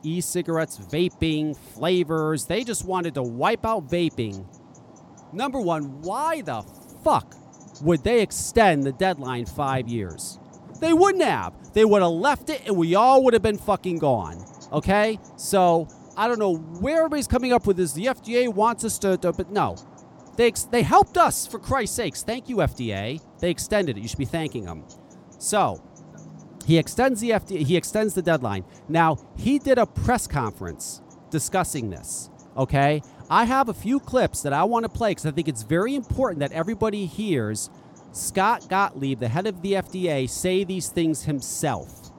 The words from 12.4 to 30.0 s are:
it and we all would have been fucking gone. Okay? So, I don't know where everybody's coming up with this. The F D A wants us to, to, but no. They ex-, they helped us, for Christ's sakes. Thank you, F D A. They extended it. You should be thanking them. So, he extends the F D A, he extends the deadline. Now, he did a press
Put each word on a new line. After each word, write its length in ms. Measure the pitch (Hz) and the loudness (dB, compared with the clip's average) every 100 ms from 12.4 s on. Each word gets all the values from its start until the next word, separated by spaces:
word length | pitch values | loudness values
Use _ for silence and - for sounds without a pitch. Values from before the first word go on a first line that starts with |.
| - | -2
it 140 | 294 - | -6 -2
and 100 | 196 | 0
we 180 | 165 | 4
all 280 | 185 247 269 | 6 8 8
would 100 | 262 | 8
have 80 | 233 | 6
been 160 | 208 214 | 4 0
fucking 400 | - 190 185 170 | -2 -2 -2 0
gone. 460 | 160 117 82 85 95 - - | 2 2 -2 -10 -16 -20 -6
Okay? 460 | 151 151 202 214 214 - - | -2 2 2 2 -2 -10 -12
So, 520 | - 202 180 170 156 - - - | 0 4 6 4 0 -10 -14 -4
I 100 | 220 | -2
don't 120 | 240 | 2
know 180 | 202 165 | 0 0
where 420 | 160 170 220 320 | -4 -6 0 2
everybody's 280 | 320 294 233 | 2 0 0
coming 260 | 247 247 | 0 2
up 140 | 240 208 | 2 2
with 100 | 180 | 0
this. 160 | 175 | -2
The 160 | 139 233 | -2 -4
F 140 | 254 | -4
D 220 | - 240 | -2 0
A 60 | 247 | 0
wants 340 | 196 220 233 | 2 0 0
us 140 | 226 - | -4 -2
to, 180 | 196 185 | 0 0
to, 140 | 180 | 0
but 180 | 170 180 | -2 -4
no. 260 | 202 135 85 - - - - - - | -2 -2 -4 -14 -20 -20 -20 -8 2
They 100 | 233 | 2
ex-, 180 | 226 | 2
they 180 | - 240 | -2 0
helped 340 | 190 339 403 359 | 4 6 6 4
us, 300 | 330 - - | 2 2 -6
for 120 | 220 | -10
Christ's 380 | - 262 220 - | -4 -4 -2 -4
sakes. 260 | 208 - | -4 -6
Thank 260 | - 240 247 | -8 -8 -4
you, 120 | 233 | -2
F 160 | 143 - | 0 -2
D 160 | 117 | -6
A. 280 | 98 107 156 - - | -6 -6 -8 -14 -4
They 100 | 170 | -2
extended 460 | 165 - 214 175 101 | -2 -2 0 0 -4
it. 40 | |
You 80 | 110 | -6
should 100 | - | -6
be 60 | |
thanking 400 | 131 165 156 123 | -4 -4 -4 -6
them. 200 | 92 80 71 - - - - - | -10 -12 -16 -20 -20 -20 -20 -10
So, 440 | - 208 156 90 - - - - - - - - - | -2 2 2 -2 -12 -20 -20 -20 -20 -20 -20 -6 2
he 100 | 160 | 2
extends 440 | 151 - 262 233 | 2 2 2 2
the 120 | 233 | 0
F 140 | 220 - | 0 0
D 100 | 185 | -2
A, 80 | |
he 120 | 143 170 | 0 0
extends 380 | - 214 214 | 0 0 0
the 80 | 190 | 0
deadline. 420 | 175 160 123 98 92 - - | 2 2 0 -4 -8 -14 -2
Now, 280 | 160 165 147 - - | 2 4 2 -4 -6
he 220 | - 277 | 0 0
did 200 | 269 247 | 2 4
a 80 | 220 | 2
press 400 | - | 0